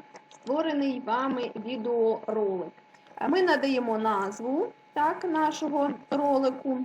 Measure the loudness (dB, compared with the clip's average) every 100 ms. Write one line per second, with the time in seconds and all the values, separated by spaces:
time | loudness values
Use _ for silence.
0 | -10 -20 -20 -12 -4 -2 0 0 0 -2
1 | -2 0 0 -2 -4 -6 -6 -4 -2 2
2 | 2 2 -2 -2 0 -2 -6 -12 -20 -20
3 | -18 -6 0 4 4 4 2 0 0 0
4 | 2 0 -2 -4 -2 -2 -2 -6 -8 -2
5 | 0 0 -2 2 0 0 -2 0 0 -2
6 | -4 0 4 4 2 0 -2 -2